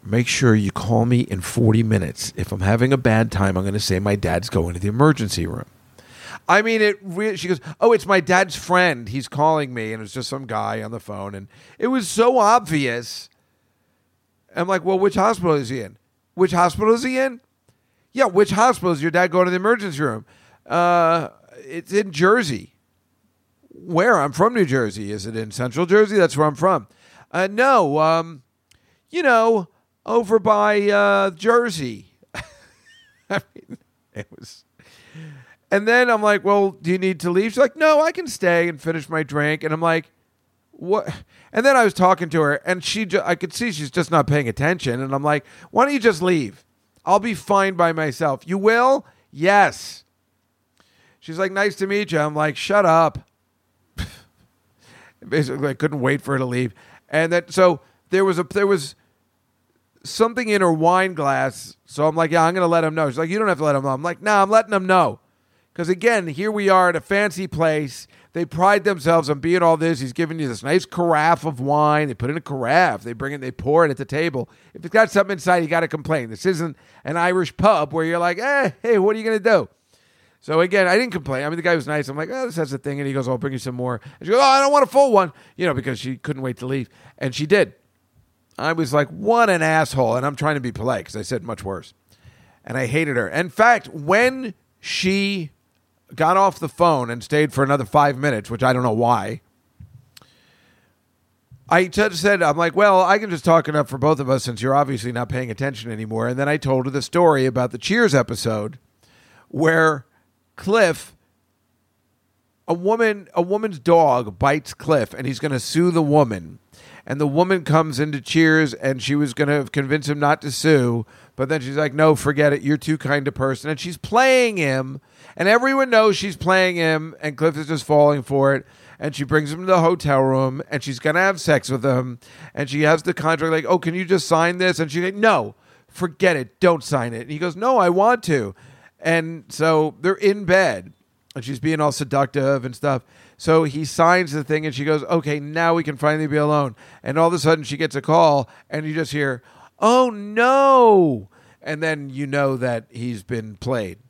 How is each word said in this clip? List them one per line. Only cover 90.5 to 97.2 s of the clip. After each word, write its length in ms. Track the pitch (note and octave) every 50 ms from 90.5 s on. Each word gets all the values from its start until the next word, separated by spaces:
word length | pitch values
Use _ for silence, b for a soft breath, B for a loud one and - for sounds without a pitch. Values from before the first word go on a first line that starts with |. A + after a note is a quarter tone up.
| D3+
to 60 | C#3+
be 100 | B2+ B2
polite 320 | G2+ - G#2+ B2 B2 G2+ F2+
'cause 100 | - -
I 80 | A2 G#2
said 200 | - B2+ A#2 F2
much 200 | A2+ A2+ - -
worse. 320 | G2 G2 F2 D#2 - _ _ _ _ b b b b b b b b b b b
And 140 | - A2+ C3
I 80 | C3
hated 320 | A2+ B2+ D#3 E3 D3 C3+ A#2+
her. 100 | A2 F2+
In 220 | - D3+ F3+ F3+
fact, 400 | - - A3 A#3 A#3+ A3 - C3+
when 640 | - E3 C#3+ D3 F#3 G#3 A#3+ B3+ C4 C4 B3+ A3 F#3 _ _ _ _ _
she 720 | _ - - - - F#3 F#3+ G3 G3 G3 G3+ F#3+ E3 D3 _ _ _ _ _ _ _ _ _ _ _ _ -
got 240 | A#2+ D#3 D#3+ F3+ F#3+
off 220 | G3 G3 D#3+ -
the 100 | E3+ D3
phone 400 | - - F3 E3+ D#3+ C3+ B2 A#2
and 140 | A#2 A#2+